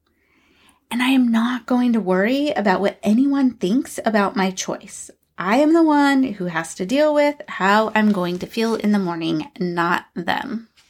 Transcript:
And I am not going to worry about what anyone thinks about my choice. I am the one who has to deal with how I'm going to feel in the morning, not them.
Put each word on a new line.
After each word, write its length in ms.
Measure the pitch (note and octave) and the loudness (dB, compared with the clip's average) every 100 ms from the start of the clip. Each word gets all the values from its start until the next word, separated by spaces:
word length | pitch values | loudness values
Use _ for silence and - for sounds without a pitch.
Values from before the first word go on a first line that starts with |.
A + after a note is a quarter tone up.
| _ _ _ _ _ _ _ _ _ | _ _ _ _ _ _ _ _ _
And 140 | A#3 | -2
I 60 | B3+ | 2
am 200 | C4+ B3 | 2 2
not 360 | A3+ A#3+ B3 - | 2 0 -4 -2
going 280 | B3 B3 | 0 2
to 60 | A3+ | 0
worry 520 | F3+ F#3 G#3 C4+ D4 | 0 0 2 0 0
about 300 | - G#3 F#3 | 0 0 0
what 180 | G3 - | 0 -2
anyone 480 | G#3 A3 C#4 C#4 C4 | 0 2 2 2 0
thinks 480 | - F3+ B3 D#4+ - A#3 | 0 0 0 -2 -4 0
about 300 | G#3+ G3 G3+ | 0 0 0
my 140 | F#3+ | -2
choice. 600 | F#3 - - G3 - - _ _ - | -4 -8 -10 -12 -20 -20 _ _ -8
I 200 | F3+ A#3+ | 0 2
am 160 | D4+ | 4
the 100 | E4 | 4
one 400 | D#4+ D4 C#4+ C4+ | 4 4 4 2
who 220 | C4 G#3 F3 | 0 -4 -6
has 280 | E3 E3 - | -6 -8 -8
to 100 | F#3 | -4
deal 280 | C4+ D4+ | 0 2
with 220 | D4 D4 D4 - | 4 2 0 -12
how 440 | - F#3+ G#3 A3 | -2 2 2 2
I'm 180 | A3 G#3+ | 2 2
going 280 | G3 F3 F3 | 0 -2 -6
to 80 | F3+ | -6
feel 280 | A3+ A3+ A3 | -4 -2 -2
in 160 | G#3 | 0
the 60 | G#3 | 0
morning, 540 | F3+ E3+ E3 D#3+ D3+ - | -2 -4 -4 -4 -6 -6
not 460 | F3+ F3 E3+ F3 - - | -4 -2 -2 -4 -6 -8
them. 540 | F3 - - A3+ A3+ _ | -4 -4 -6 -10 -12 _